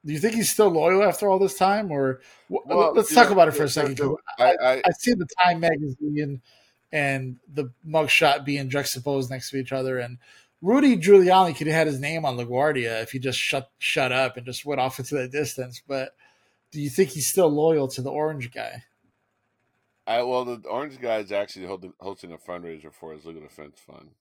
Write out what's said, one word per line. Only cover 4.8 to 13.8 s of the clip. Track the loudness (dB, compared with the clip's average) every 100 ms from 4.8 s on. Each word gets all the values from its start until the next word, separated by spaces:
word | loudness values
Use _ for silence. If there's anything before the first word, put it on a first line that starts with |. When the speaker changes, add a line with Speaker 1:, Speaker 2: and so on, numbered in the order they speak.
Speaker 1:
I | 0 0
see | -2
the | -2 -4 2
Time | 2 4
magazine | 0 -2 -6 -6 -6 -4 -6 -8 _ _ _ _ _
and | -4 -2 -2 -6 -12 _
the | -8 -8 _ -4
mugshot | -2 2 4 4 2
being | -2 -4 -4
juxtaposed | -4 -4 -6 -4 -4 -4
next | -10 -10
to | -10
each | -6
other, | -6 -4 -4
and | -8 -14 _ -20 _ _
Rudy | 2 4 4 4
Giuliani | 8 8 10 6 4 0
could | -2
have | 0
had | 0
his | -2
name | -6 -4
on | -4 -6
LaGuardia | -4 0 0 0 -2 -4
if | -6
he | -6
just | -4 -4
shut, | -4 -6 -8
shut | _